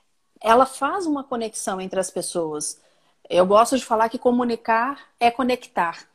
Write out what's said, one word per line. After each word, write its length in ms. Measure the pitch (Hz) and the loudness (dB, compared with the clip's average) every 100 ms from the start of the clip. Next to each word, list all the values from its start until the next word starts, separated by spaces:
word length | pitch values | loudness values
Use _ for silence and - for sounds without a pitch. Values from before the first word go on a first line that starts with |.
| _ _ _ _ | _ _ _ _
ela 260 | 208 233 262 | 2 4 4
faz 400 | - 277 370 339 | 0 -4 -4 -4
uma 160 | 285 | -4
conexão 580 | 262 247 220 - - 190 | -4 -6 -6 -8 -8 -6
entre 200 | 190 190 | -6 -4
as 100 | 185 | -4
pessoas. 720 | - 170 180 160 151 151 - _ _ _ _ - | -4 -6 -4 -4 -6 -8 -12 _ _ _ _ -2
Eu 180 | 170 185 | 2 4
gosto 300 | 202 233 262 | 6 4 2
de 60 | |
falar 240 | - 220 226 | -2 0 0
que 100 | 240 | 0
comunicar 800 | 254 247 247 226 - 226 247 277 - - | 0 0 0 -4 0 0 0 -6 -14 0
é 100 | 233 | 0
conectar. 760 | 233 254 247 - - 170 - - | 2 -2 -2 -4 -4 -4 -4 -16